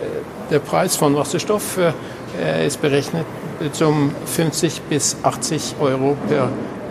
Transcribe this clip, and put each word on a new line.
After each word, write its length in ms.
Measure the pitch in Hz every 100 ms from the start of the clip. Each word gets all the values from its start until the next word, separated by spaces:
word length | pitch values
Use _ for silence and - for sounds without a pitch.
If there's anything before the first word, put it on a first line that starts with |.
| - - - - -
der 100 | 147
Preis 360 | - 160 180 -
von 200 | 151 143
Wasserstoff, 600 | 135 170 - 208 - 190
äh, 880 | 170 - - - - - 160 160 156
ist 160 | -
berechnet 440 | 151 143 139 165 151 - 160 - 156
zum 400 | - 156 151 143 - -
fünfzig 560 | - 160 - 160 - -
bis 280 | 147 - -
achtzig 520 | 131 - - 151 - -
Euro 360 | 143 131 135 143 -
per, 220 | 147 123 - - - -